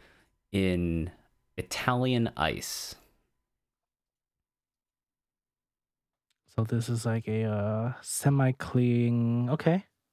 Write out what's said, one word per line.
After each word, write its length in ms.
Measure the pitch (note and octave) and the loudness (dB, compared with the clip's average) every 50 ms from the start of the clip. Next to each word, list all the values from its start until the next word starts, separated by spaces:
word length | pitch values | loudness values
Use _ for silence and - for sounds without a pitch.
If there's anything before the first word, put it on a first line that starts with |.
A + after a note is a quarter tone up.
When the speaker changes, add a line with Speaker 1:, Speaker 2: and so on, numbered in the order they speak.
| - - - _ _ _ _ _ _ _ | -16 -20 -20 _ _ _ _ _ _ _
Speaker 1:
in 600 | - G2 F#2+ F#2 F#2 F2 F2 E2+ E2 E2 D#2+ F2+ - - _ _ _ _ _ _ _ | -2 0 2 2 2 2 0 0 0 -2 -2 -4 -8 -12 _ _ _ _ _ _ _
Italian 760 | - F2+ - - - - - B2 B2 B2+ C3 B2+ A#2+ A#2 - - | -12 -10 -8 -8 -4 -2 0 0 0 0 0 2 2 0 0 -2
ice. 600 | - D2+ D#2+ B1+ - - - - - - - - - - _ _ _ _ _ _ _ _ _ _ _ _ _ _ _ _ _ _ _ _ _ _ _ _ _ _ _ _ _ _ _ _ _ _ _ _ _ _ _ _ _ _ _ _ _ _ _ _ _ _ _ _ _ _ _ _ _ _ _ _ _ _ _ _ _ _ _ _ _ _ | -2 -2 -2 -2 -4 -6 -8 -10 -10 -10 -12 -14 -18 -20 _ _ _ _ _ _ _ _ _ _ _ _ _ _ _ _ _ _ _ _ _ _ _ _ _ _ _ _ _ _ _ _ _ _ _ _ _ _ _ _ _ _ _ _ _ _ _ _ _ _ _ _ _ _ _ _ _ _ _ _ _ _ _ _ _ _ _ _ _ _
Speaker 2:
So 100 | - A2+ | -2 -2
this 240 | A2 A#2+ A#2 A#2 A#2 | 0 0 -2 0 0
is 180 | A#2+ A2+ A2 | -2 -2 0
like 200 | A#2 A2+ A2+ A2+ A2 | 0 -2 -2 -2 -2
a, 160 | G#2+ A2 A2 | -2 0 0
uh, 480 | A2 G#2+ G#2 G2+ G#2 G#2+ A2 A2+ A#2+ B2 - - | 0 0 0 0 0 -2 -2 -2 -4 -4 -6 -8
semi-clean, 1500 | - - - - C#3+ C#3+ C#3 C3+ C3 C3 - - - - B2+ B2 B2 A#2+ A#2+ A#2+ A#2+ A#2+ A#2+ A#2 A#2 A#2 A#2+ B2 B2 | -10 -8 -2 2 2 4 4 4 2 2 -2 -4 -2 0 2 4 4 4 2 2 2 2 2 2 2 2 0 0 0
okay. 340 | C#3 - - E3 E3 G3 - - _ _ _ _ | -2 0 2 2 2 2 -2 -6 _ _ _ _